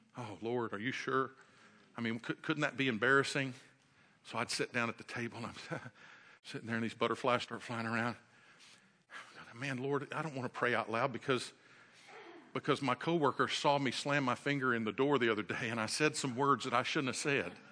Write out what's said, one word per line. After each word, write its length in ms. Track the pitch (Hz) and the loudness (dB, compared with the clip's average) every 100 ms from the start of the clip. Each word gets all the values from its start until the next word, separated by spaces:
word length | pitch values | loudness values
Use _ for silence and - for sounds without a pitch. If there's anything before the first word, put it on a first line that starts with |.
| _ - | _ -12
"Oh, 200 | 110 98 | -10 -8
Lord, 320 | 110 123 113 | -4 -2 -2
are 60 | 101 | -4
you 100 | 120 | -6
sure? 400 | - - 131 131 - - - - - - - | -6 0 0 0 -6 -20 -20 -20 -20 -18 -6
I 40 | |
mean, 180 | 117 117 | -4 -4
cou-, 160 | - 156 | -6 -6
couldn't 200 | - 147 | -2 0
that 140 | 147 123 | 0 0
be 120 | 135 | 0
embarrassing?" 680 | 110 120 139 135 147 135 123 - _ _ _ - _ - | 2 6 6 4 0 -4 -6 -16 _ _ _ -20 _ -8
So 80 | 113 | -4
I'd 120 | 117 | -2
sit 220 | - 139 | -2 -2
down 160 | 123 117 | -2 -2
at 80 | 110 | -4
the 80 | |
table, 320 | - - 117 117 | -8 -6 -6 -6
and 80 | 107 | -10
I'm 340 | 87 - 151 120 - | -10 -10 -10 -10 -18
<laughs> 400 | - - - - | -20 -20 -20 -20
sitting 220 | - 143 110 | -14 -10 -4
there, 100 | 117 | -2
and 80 | |
these 100 | 113 | -2
butterflies 480 | - 117 113 131 120 | 0 0 2 2 2
start 200 | - 117 | 0 -10
flying 240 | - 117 113 | -8 -4 -2
around. 300 | 113 120 110 - - - - - - _ _ _ - - - - | 0 0 -2 -12 -20 -20 -20 -20 -20 _ _ _ -18 -16 -18 -18
"Man, 220 | 117 139 127 | -8 -6 -4
Lord, 320 | 135 143 135 | 0 -2 -2
I 100 | 131 | -6
don't 120 | 156 | -4
wanna 140 | 135 123 | -4 -6
pray 260 | - 120 | 0 2
out 160 | 113 107 | 2 0
loud 220 | 113 135 | 0 0
because, 400 | 117 - 123 - - - - - - - - - - - | 0 0 0 0 -14 -20 -20 -20 -20 -20 -18 -18 -20 -10
because 280 | 131 - 131 | -6 0 0
my 120 | 135 | 2
coworker 520 | 123 - 170 139 117 120 | 0 2 4 4 2 0
saw 320 | - 156 143 | 2 4 4
me 140 | 135 | 2
slam 320 | - 143 143 | 0 0 2
my 100 | 131 | 2
finger 400 | 120 139 143 127 | 0 0 0 2
in 100 | 117 | 2
the 80 | 107 | 2
door 260 | 101 139 139 | 2 4 4
the 120 | 117 | 4
other 120 | 107 | 2
day, 260 | 95 92 120 | 0 -2 -2
and 80 | 117 | -2
I 80 | 110 | -2
said 300 | - 151 147 | 2 2 2
some 180 | 139 | -2
words 300 | 120 139 131 | 2 4 4
that 80 | 131 | 4
I 100 | 120 | 2
shouldn't 260 | 123 165 131 | 2 0 0
have 80 | 110 | -2
said. 360 | 151 139 87 - - | 0 0 0 -6 -18